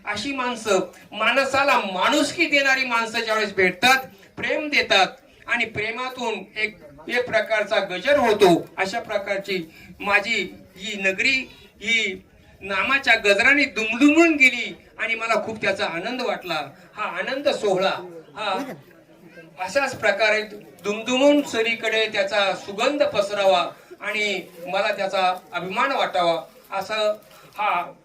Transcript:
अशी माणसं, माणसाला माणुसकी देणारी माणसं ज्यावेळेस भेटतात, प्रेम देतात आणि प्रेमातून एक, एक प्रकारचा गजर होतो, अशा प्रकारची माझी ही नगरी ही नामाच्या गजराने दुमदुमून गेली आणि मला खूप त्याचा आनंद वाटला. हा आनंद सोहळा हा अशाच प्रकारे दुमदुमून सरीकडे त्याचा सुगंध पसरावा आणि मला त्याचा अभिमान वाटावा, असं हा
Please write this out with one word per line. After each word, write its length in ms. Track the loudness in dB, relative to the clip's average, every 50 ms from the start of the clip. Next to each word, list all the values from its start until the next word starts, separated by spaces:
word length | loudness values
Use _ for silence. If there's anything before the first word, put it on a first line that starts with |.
| _
अशी 280 | -8 -8 -6 -6 -6
माणसं, 480 | -6 -4 -4 -4 -6 -6 0 0 0 0 0 -4 -12 -20 -20 -16
माणसाला 640 | -6 -2 0 2 2 2 0 2 0 0 2 4 2 2
माणुसकी 680 | 2 -2 -2 0 0 2 4 2 2 0 0 -2 0
देणारी 380 | 2 2 2 4 4 2 2 0
माणसं 360 | 0 0 0 0 0 -4 -4
ज्यावेळेस 340 | -2 0 0 0 0 -2 2
भेटतात, 440 | 2 2 2 2 2 4 4 4 4 2 -6 -16 -20 -20 -20 _
प्रेम 320 | -8 -4 -4 -2 -2 -2 0
देतात 380 | 0 0 2 2 4 2 2 2 -2 -14 _ _ _ _ -6
आणि 180 | -4 -2 -2 -2
प्रेमातून 680 | -4 -4 -6 -6 -6 -6 -6 -8 -8 -6 -4 -4 -4 -4 -6 -10 -12 -6
एक, 200 | -6 -4 -4 -6 -14 -20 -20 -20 -18 -10 -4
एक 180 | -2 -2 -2
प्रकारचा 500 | 0 0 0 0 2 0 -2 0 0 0
गजर 420 | -2 -2 -2 -6 -4 0 2 2 4
होतो, 500 | 4 2 4 6 6 6 6 4 0 -8 -6
अशा 240 | -6 -6 -4 -4 -6
प्रकारची 680 | -6 -4 -6 -4 -4 -2 -6 -4 -4 -4 -6 -6 -6 -10 -16 -20 -20 -20 -14 -8
माझी 680 | -4 0 0 0 0 0 -4 -4 -4 -6 -10 -18 -20 -20 _
ही 260 | -14 -10 -10 -8 -2
नगरी 480 | -2 -2 0 2 0 0 0 0 -4 -8 -16 -20 -20 -20 _ _
ही 420 | -4 0 0 0 0 -2 -6 -8 -16 _ _ _ _ -20 -20 _
नामाच्या 540 | -8 -4 -4 -2 0 0 0 0 2 2 2
गजराने 500 | 4 6 4 4 6 6 4 6 4 2
दुमदुमून 720 | 0 0 -4 -4 -4 2 4 4 6 8 8 6 6 6
गेली 420 | 6 4 4 4 2 -6 -8 -10 -14 -18 -20 -10 -8
आणि 160 | -4 -4 -4
मला 200 | -4 -2 0 0
खूप 280 | 0 -2 -4 -8 -4
त्याचा 240 | -2 -4 -2 -2 -4
आनंद 360 | -4 -4 -6 -6 -6 -6 -4
वाटला. 440 | -4 -4 -4 -6 -6 -6 -6 -6 -6 -8 -14 -20 -20 -20 -10
हा 80 | -8
आनंद 460 | -8 -6 -6 -6 -6 -4 -6 0 0 0
सोहळा 420 | 0 2 0 0 2 2 2 0 0 -2 -8 -14 -16 -18 -20 -18 -12
हा 360 | -8 -6 -4 -4 -4 -6 -8 -12 -16 -18 -20 -20 -20 -20 _ -20 -20 -20 -20 -20 -20 -20 -20 -10 -10
अशाच 380 | -8 -2 0 0 0 0 -4
प्रकारे 460 | 0 2 2 2 4 2 2 2 0 -2 -6 -12 -18 -18 -20 -20 -8 -6
दुमदुमून 580 | -6 -6 -4 -2 -2 2 6 6 6 6 6
सरीकडे 640 | 2 0 -2 0 0 0 -2 -2 -2 -2 0 0 0
त्याचा 480 | 0 0 -2 -2 0 2 2 2 0 0
सुगंध 480 | -4 -8 -10 -4 -2 0 0 2 2
पसरावा 680 | 0 2 2 0 -2 0 -2 2 4 4 4 4 2 -2 -6 -14 -20 -20 -20 _
आणि 420 | -8 -6 -4 -2 -2 -2 -2 -4 -8 -10 -16 -16 -10
मला 220 | -4 -4 -2 -2 -2 -2
त्याचा 380 | -2 -4 -2 0 2 2 0 0 -2 -10 -10
अभिमान 400 | -10 -8 -8 -6 -2 -2 -2 0
वाटावा, 500 | 0 -2 -2 0 0 0 2 2 0 -2 -6 -12 -20 -20 -18 -10 -8 -8
असं 340 | -6 -6 -4 -2 -2 -2 -2 -4 -10 -20 -20 -20 -20 -18 -6 -4
हा 340 | -2 0 0 -2 -4 -6 -12 -20